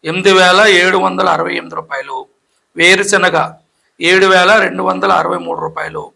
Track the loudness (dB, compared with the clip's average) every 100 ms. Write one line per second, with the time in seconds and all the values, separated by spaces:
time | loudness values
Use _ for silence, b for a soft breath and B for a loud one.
0 | -6 -2 2 4 4 4 4 4 2 0
1 | -2 -2 -2 -2 -4 -8 -10 -14 -10 -12
2 | -10 -14 -14 _ _ _ _ -2 2 2
3 | 0 0 0 0 -4 -10 _ _ _ _
4 | 0 2 4 4 4 2 0 -4 -4 -2
5 | 0 0 -2 -6 -6 -8 -8 -8 -10 -12
6 | -16